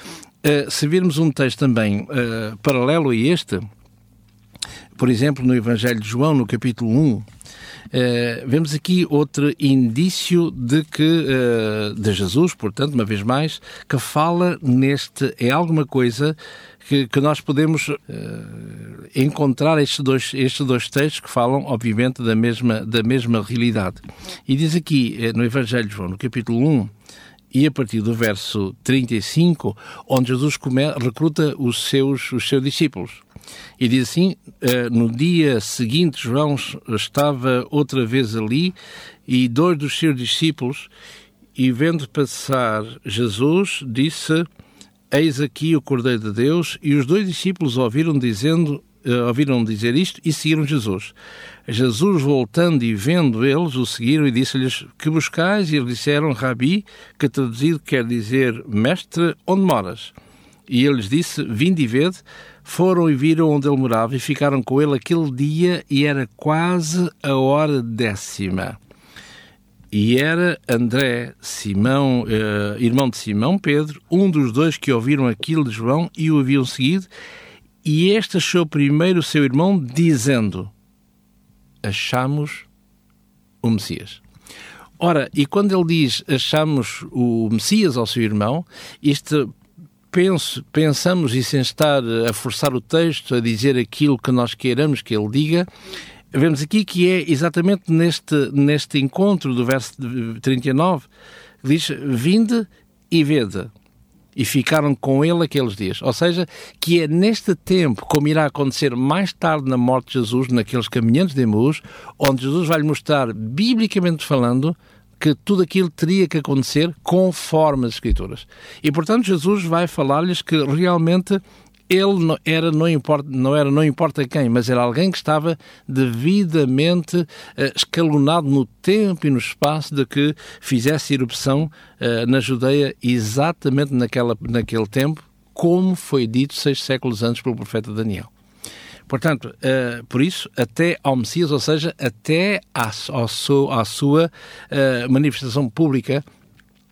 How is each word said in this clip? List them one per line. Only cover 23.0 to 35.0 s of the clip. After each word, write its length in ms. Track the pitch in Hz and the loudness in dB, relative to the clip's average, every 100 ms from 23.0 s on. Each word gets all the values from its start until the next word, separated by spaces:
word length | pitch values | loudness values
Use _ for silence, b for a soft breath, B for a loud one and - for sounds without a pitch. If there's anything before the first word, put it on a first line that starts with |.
mesma 400 | 110 131 117 113 | 2 0 0 -2
realidade. 540 | 101 120 120 110 92 - - B B B - | -2 -2 0 0 -2 -6 -14 B B B -2
E 80 | 135 | 0
diz 200 | 160 170 | 0 0
aqui, 400 | 151 143 120 - | 0 0 0 -2
eh, 140 | 117 | -2
no 120 | 113 | 0
Evangelho 440 | 120 135 117 123 107 | 0 0 -2 -2 -2
de 60 | |
João, 160 | 104 90 | -6 -8
no 80 | 92 | -6
capítulo 400 | 131 123 117 117 | -6 -6 -2 0
um, 300 | 143 143 104 - B B B B _ | 2 2 0 -8 B B B B _
e 140 | 127 151 | 2 2
a 40 | |
partir 300 | 139 120 113 | 0 -4 -2
do 140 | 107 | -2
verso 600 | 113 113 104 - 107 95 - | 0 0 -2 -4 -4 -4 -4
trinta 320 | - 135 120 | 0 0 0
e 60 | 113 | -4
cinco, 560 | 95 - 175 160 - 104 B B - | -2 2 2 2 -4 -8 B B -2
onde 200 | 131 123 | 0 2
Jesus 280 | 127 147 143 | 0 -2 -4
come-, 360 | 143 127 147 | -2 0 0
recruta 640 | 139 123 117 160 151 151 - | -2 -4 -2 -2 0 -2 -2
os 260 | 123 117 | -4 -4
seus, 480 | - 139 135 135 - | -2 0 0 -2 -4
os 160 | 123 - | -6 0
seus 140 | 139 | 0
discípulos. 480 | 135 - 156 95 87 - _ B B B B - | 0 -2 -2 -2 -12 -14 _ B B B B -2
E 100 | 123 | 2
diz 200 | 131 123 | 2 2
assim, 280 | 165 185 - - - | 2 0 0 -12 -4
eh, 280 | 131 123 120 | -2 0 0
"No 220 | 117 | 0